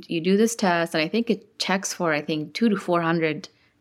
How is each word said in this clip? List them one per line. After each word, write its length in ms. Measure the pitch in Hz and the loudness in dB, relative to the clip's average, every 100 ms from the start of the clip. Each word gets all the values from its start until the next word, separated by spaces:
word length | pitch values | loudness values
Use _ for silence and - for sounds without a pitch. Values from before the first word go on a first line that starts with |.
| - | -6
you 140 | 170 | -2
do 160 | 165 196 | 2 4
this 180 | 220 - | 4 2
test, 380 | 196 170 165 | 2 2 0
and 100 | 165 | 0
I 60 | 156 | 0
think 200 | 208 233 | 0 0
it 300 | 208 - - | -2 -6 -6
checks 320 | - 190 190 | -2 -2 -2
for, 200 | - 175 | -2 0
I 80 | 147 | 0
think, 320 | 151 156 151 | -2 -4 -6
two 160 | - 233 | 0 0
to 80 | 196 | 0
four 240 | - 170 | 0 0
hundred 480 | 165 170 160 151 - _ _ _ | 2 0 0 -2 -10 _ _ _